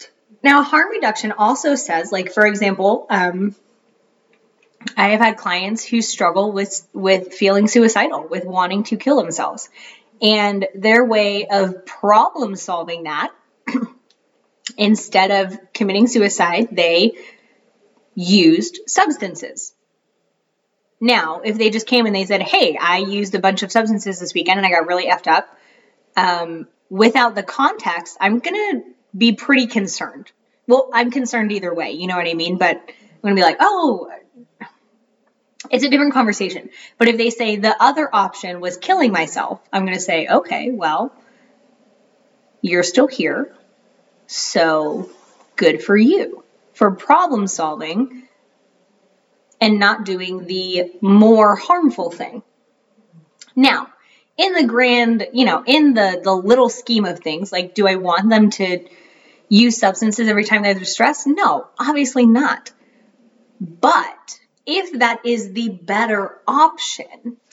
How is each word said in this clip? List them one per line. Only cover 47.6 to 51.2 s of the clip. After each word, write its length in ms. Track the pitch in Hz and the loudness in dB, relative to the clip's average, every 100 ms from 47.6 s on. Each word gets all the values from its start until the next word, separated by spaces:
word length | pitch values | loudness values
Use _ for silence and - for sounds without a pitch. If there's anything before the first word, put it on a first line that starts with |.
| 160 151 156 185 254 - - _ _ _ _ _ _ _ _ _ _ _ _ _ | -6 -6 -6 -4 -4 -8 -20 _ _ _ _ _ _ _ _ _ _ _ _ _
and 180 | 214 208 | 0 2
not 260 | 202 220 | 2 0
doing 420 | 190 185 180 185 175 | -6 -6 -8 -10 -8
the 460 | 185 185 180 - - | -6 -4 -4 -4 -2
more 560 | 196 208 | 4 8